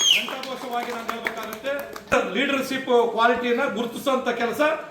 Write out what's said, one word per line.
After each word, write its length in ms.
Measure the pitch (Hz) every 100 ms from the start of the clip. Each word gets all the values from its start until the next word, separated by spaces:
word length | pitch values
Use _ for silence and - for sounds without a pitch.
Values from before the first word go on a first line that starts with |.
| - -
ಘಂಟಾಘೋಷವಾಗಿ 720 | 240 262 262 254 262 240 240
ನಾನು 180 | 233 220
ಹೇಳ್ಬೇಕಾಗುತ್ತೆ. 1200 | 226 226 226 214 220 269 285 - - - - 165
ಲೀಡರ್‌ಶಿಪ್ 760 | 185 277 269 - 262 - 240 233
ಕ್ವಾಲಿಟಿನ 500 | 208 233 - 247 240 277
ಗುರುತಿಸುವಂತ 540 | 208 233 - 285 254 247
ಕೆಲಸ 320 | 233 233 214 302 320 -